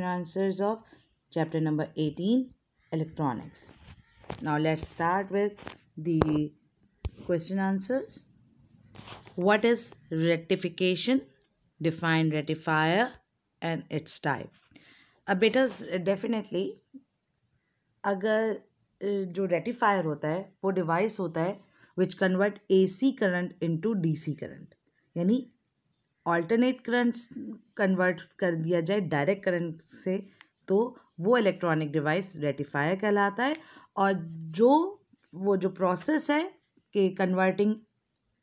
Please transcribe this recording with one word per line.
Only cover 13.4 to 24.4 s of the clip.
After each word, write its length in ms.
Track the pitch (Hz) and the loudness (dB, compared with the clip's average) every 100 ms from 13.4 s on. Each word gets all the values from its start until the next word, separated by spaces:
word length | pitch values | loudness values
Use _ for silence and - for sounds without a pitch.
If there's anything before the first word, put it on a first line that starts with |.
| _ _ | _ _
and 240 | 165 160 - | -6 -6 -6
its 300 | 156 160 - | -8 -6 -4
type. 320 | 151 131 - - _ - - - _ _ - | -2 -4 -6 -18 _ -20 -20 -20 _ _ -4
अब 120 | 190 220 | 2 2
बेटा, 580 | 247 262 196 - 180 | 4 0 -2 -6 -4
definitely 640 | 175 196 - 226 196 175 196 - _ 269 _ _ _ _ _ _ _ _ _ _ | -2 -2 -2 -4 -4 -4 -4 -8 _ -20 _ _ _ _ _ _ _ _ _ _
अगर 560 | 202 196 214 220 220 196 - _ _ - | -4 -2 0 2 0 -4 -10 _ _ -8
अ, 40 | 196 | -4
जो 380 | 202 190 175 | -2 -4 -4
रेक्टिफायर 600 | 190 170 170 240 - 294 | 0 0 -2 0 2 4
होता 240 | 160 147 151 | 0 -2 -2
है 240 | 165 196 _ | -4 -6 _
वो 60 | 190 | -2
डिवाइस 500 | 185 165 170 220 220 | 0 0 0 0 -2
होता 220 | 175 165 | -4 -2
है 180 | 170 202 - _ _ - | -2 -4 -12 _ _ -2
which 200 | 185 - | -2 0
convert 340 | 190 185 202 202 - | 0 2 0 -2 2
A 160 | 190 190 | 4 4
C 240 | - 269 | 2 0
current 360 | 262 202 180 180 - | 2 0 0 -4 -4
into 320 | 170 165 214 | -2 -2 0
D 120 | 208 165 | 0 0
C 220 | 156 156 | -2 -4
current, 460 | 147 | -8